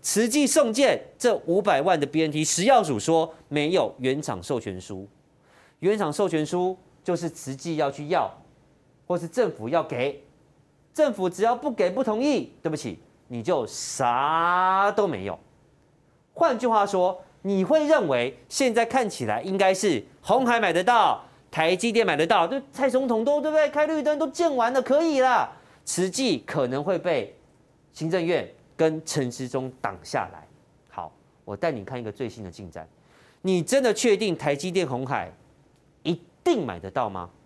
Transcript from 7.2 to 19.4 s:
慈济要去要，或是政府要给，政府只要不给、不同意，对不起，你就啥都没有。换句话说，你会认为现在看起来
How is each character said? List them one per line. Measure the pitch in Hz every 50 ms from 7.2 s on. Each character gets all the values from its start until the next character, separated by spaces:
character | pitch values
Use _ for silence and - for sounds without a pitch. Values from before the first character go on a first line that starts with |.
| 170 165
慈 | 165 - - 131 135
济 | 135 - 170 165
要 | 151 151 139
去 | 139 - 147 147
要， | 185 165 123 95 - - - _ _ _ _ _ _ _ _ _ _ _ _
或 | _ 180
是 | 175 170 165
政 | - - 165 -
府 | - - 107 117
要 | 147 170 156
给， | - - 123 127 143 139 - - _ _ _ _ _ _ _ _ _ _ _ _ _ _
政 | - 302 285 220
府 | 202 185 180
只 | 175 - 202
要 | 226 247
不 | 240 262 302
给、 | 233 - - 175
不 | 185 180 170
同 | - 214 220 262
意， | 294 285 208 127 - - -
对 | _ 165
不 | 156
起， | 151 - 120 87 - - _ _ _ _ _
你 | 123 117 110
就 | 135 185 147 117 104
啥 | - - - - - - 135 120 120 123 139 147 160 165 165 175 175 180 185 185 190 190 196 202 214
都 | 220 208
没 | 185 143 95 95
有。 | 98 85 - - _ _ _ _ _ _ _ _ _ _ _ _ _ _ _ _ _ _
换 | - 226 - 254 214
句 | 240
话 | 240 226 214 202
说， | 202 202 185 180 185 185 - - - _ _
你 | _ 190 202 190 185
会 | 165 302 311 302
认 | 285 311 285 214 156
为 | 135 123 120 127 - - - _
现 | - - 277 254 220
在 | 233 233
看 | 226 - 269 247 208
起 | - - 131
来 | 110 180 -